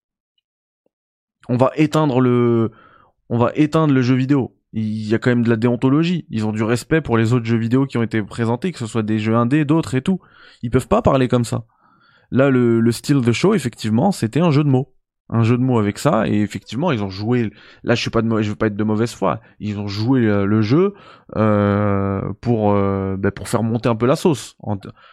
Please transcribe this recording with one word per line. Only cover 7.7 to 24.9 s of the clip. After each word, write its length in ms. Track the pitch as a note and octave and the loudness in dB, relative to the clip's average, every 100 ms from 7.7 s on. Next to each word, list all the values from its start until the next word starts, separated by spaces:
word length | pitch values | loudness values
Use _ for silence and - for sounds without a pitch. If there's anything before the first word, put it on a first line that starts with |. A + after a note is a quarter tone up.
| B2+ C3+ | 0 0
qui 100 | B2 | -2
ont 60 | |
été 180 | A2+ A2 | -2 -2
présentés, 500 | G2 - A2+ A#2+ F#3+ | -4 -4 -2 -2 -4
que 60 | D#3+ | -6
ce 80 | A2+ | -6
soit 160 | A#2 | -4
des 160 | G#2+ A2 | -2 -2
jeux 180 | G#2+ A2+ | 0 0
indés, 300 | A#2+ D3 D3 | 2 2 2
d'autres 300 | D#3+ D#3 B2+ | 0 0 -2
et 80 | |
tout. 160 | C3 F#3 - _ - - | -2 -2 -6 _ -20 -12
Ils 80 | A#2+ | -4
peuvent 200 | B2+ - | -2 0
pas 120 | G3+ | 0
parler 260 | - C3+ B2+ | 2 2 2
comme 180 | B2 A#2 | 0 -2
ça. 200 | A#2 - _ _ _ _ _ _ | -4 -8 _ _ _ _ _ _
Là, 200 | A#2 C#3 | 0 2
le, 280 | B2+ A#2+ A2+ | 4 2 4
le 120 | A2+ | 2
Steal 300 | A#2 - C#3+ | 0 0 2
the 100 | A#2 | 2
Show, 240 | A#2 F3+ G#3+ | 2 2 2
effectivement, 560 | B2 - A2 A2 F#3 | -2 -6 -2 0 0
c'était 300 | - A2+ C#3 | 0 -2 0
un 100 | F3 | 2
jeu 120 | C#3+ | 2
de 60 | D3+ | 2
mots. 240 | B2+ C3 _ _ _ - | 0 -2 _ _ _ -4
Un 120 | A2+ | 0
jeu 160 | A2 B2 | 2 2
de 20 | |
mots 160 | C3 A#2+ | 2 2
avec 220 | G#2 G2+ | 0 -2
ça, 280 | C#3+ A2 G#2 | 0 0 0
et 140 | G#2+ | 0
effectivement, 500 | G#2 - - A2 F3+ | -2 -6 -10 -6 -2
ils 120 | B2 | -2
ont 60 | G2+ | -4
joué, 400 | F#2+ G#2+ B2 A2 - - - | -6 -2 -2 -2 -6 -18 -10
là, 100 | - | -4
je 80 | A#2+ | -2
suis 80 | - | -2
pas 140 | A2+ | -2
de 40 | A2+ | 0
mau-, 140 | A2 | 0
je 80 | G#2+ | -2
veux 60 | G#2 | -2
pas 100 | A2 | -4
être 100 | G#2 | -2
de 80 | |
mauvaise 300 | G#2+ G#2+ A#2 | -2 -2 -2
foi, 280 | - F#3+ A2+ - - | -4 -4 -4 -8 -12
ils 180 | G#2+ G2+ | -8 -6
ont 100 | G#2 | -6
joué 340 | G2+ A2+ C3+ | -4 0 2
le, 260 | A2+ G2+ G2 | 2 2 0
le 160 | G#2+ | 0
jeu, 320 | G#2+ C#3+ F#3+ G3+ - - - - | 2 2 0 -2 -16 -20 -10 -2
euh, 1000 | A2 G#2 G2+ G2+ G#2 G2 G2 G2 F#2+ G2 | 0 2 2 0 0 -2 -2 -4 -6 -6
pour, 300 | A#2+ A#2 G#2 | -2 0 2
euh, 440 | G2+ G2 G2 F#2+ F#2+ | 2 0 -2 -4 -4
bah, 140 | G2 | -4
pour 180 | - - | -4 -4
faire 140 | A2 | -2
monter 280 | A2+ A#2 B2 | -2 -2 -2
un 60 | A2+ | 0
peu 120 | A#2+ | 0
la 80 | D#3+ | 2
sauce, 400 | F#3 C3 - - | 0 -2 -6 -14
en, 180 | G2 G2+ G2+ | -8 -8 -10